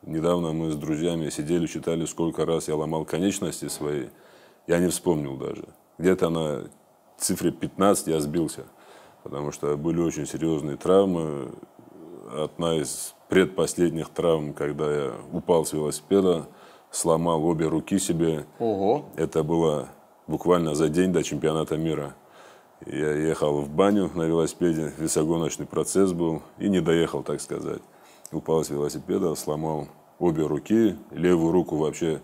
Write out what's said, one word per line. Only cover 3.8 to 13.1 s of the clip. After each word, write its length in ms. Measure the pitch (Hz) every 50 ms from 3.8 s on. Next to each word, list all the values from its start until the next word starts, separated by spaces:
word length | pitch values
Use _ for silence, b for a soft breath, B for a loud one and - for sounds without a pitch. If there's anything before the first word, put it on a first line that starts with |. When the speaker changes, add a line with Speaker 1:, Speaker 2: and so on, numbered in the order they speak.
| 76 73 73 71 64 - B B B B B B B B B B B -
Speaker 1:
Я 100 | 85 85
не 80 | 90 87
вспомнил 480 | 78 - - 92 85 76 73 69 67
даже. 280 | 67 69 69 - - - - - _ _ _ _ -
Где-то 300 | 80 90 - - 113 -
на 380 | 82 82 80 76 73 64 50 - - _ _ _ _ _ _ _ _ -
цифре 320 | - - 95 - 95 -
пятнадцать 560 | - - - 151 - - - 202 196 - - -
я 120 | 80 80
сбился, 440 | 73 73 76 - - 73 - - - - _ B B B B B B B B B _
потому 260 | - 73 69 73 73
что 240 | - - - 73 73
были 240 | 73 73 82 82 85
очень 260 | 85 82 76 78 73
серьезные 500 | - - 71 78 80 80 76 73 76 71
травмы. 720 | 69 - 92 92 95 98 95 90 85 80 78 76 71 65 - - - - - _ - - - - - 80 80 87 - - -
Одна 440 | 58 73 78 76 - - 85 85 82
из 380 | 80 71 67 - - - -